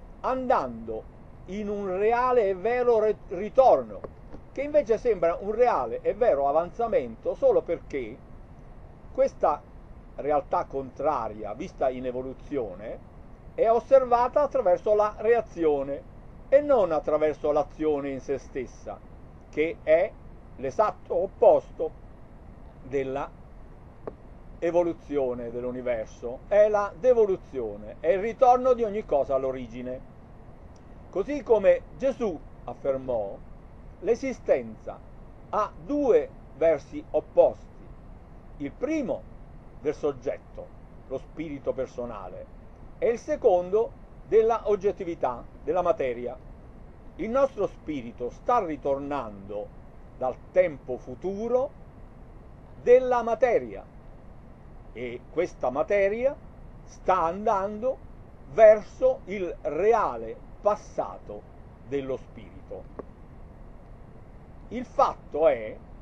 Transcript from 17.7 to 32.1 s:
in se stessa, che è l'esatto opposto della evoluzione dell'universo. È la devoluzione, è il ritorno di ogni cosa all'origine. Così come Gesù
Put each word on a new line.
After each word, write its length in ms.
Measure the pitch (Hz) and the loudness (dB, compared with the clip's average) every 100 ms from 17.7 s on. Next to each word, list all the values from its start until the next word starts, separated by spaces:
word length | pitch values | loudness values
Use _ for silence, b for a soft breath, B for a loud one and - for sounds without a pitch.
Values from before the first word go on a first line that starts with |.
| - 156 143 139 | -2 -2 -2 -4
in 120 | 135 | -8
se 180 | - 135 | -6 -6
stessa, 600 | - 139 120 - 110 98 - - - - - | -6 -10 -10 -12 -14 -14 -16 -20 -20 -20 -10
che 280 | - 160 - | -2 -2 -2
è 280 | 156 165 202 - - - - - | 4 4 4 -4 -18 -18 -18 -8
l'esatto 580 | 131 165 208 - - | -6 0 0 0 -4
opposto 800 | 170 185 - 214 147 - - 160 - - - - - - - - - | -2 -2 6 8 8 2 -8 -8 -8 -20 -20 -20 -20 -20 -20 -20 -18
della 480 | 127 139 135 139 156 - - - - - - - - - - - - - | -6 -4 -4 -6 -8 -12 -20 -20 -20 -20 -20 -16 -16 -16 -20 -18 -18 -6
evoluzione 920 | 170 170 170 160 - 143 127 120 120 | 0 2 0 -2 -4 -2 -2 -4 -6
dell'universo. 880 | 120 123 127 123 113 107 - 120 127 - | -6 -6 -6 -4 -4 -6 -10 -12 -10 2
È 200 | 208 214 | 4 6
la 240 | 208 202 156 | 4 -2 0
devoluzione, 1000 | 247 233 208 180 - 135 110 104 107 - | 4 6 4 2 -4 -6 -6 -8 -14 -4
è 80 | 156 | 0
il 120 | 190 | 0
ritorno 540 | 226 - 254 254 254 | 0 4 6 6 4
di 100 | 240 | 2
ogni 220 | 220 208 - | 0 -4 0
cosa 300 | 143 131 135 | 0 2 0
all'origine. 840 | 135 131 120 120 123 127 - - - - - - - - - - - | -2 -6 -10 -10 -10 -10 -14 -20 -20 -20 -20 -20 -20 -20 -20 -20 -8
Così 320 | 175 196 294 | -6 -4 -2
come 380 | 226 214 190 175 - - | 4 6 6 4 0 -2
Gesù 420 | 269 | -2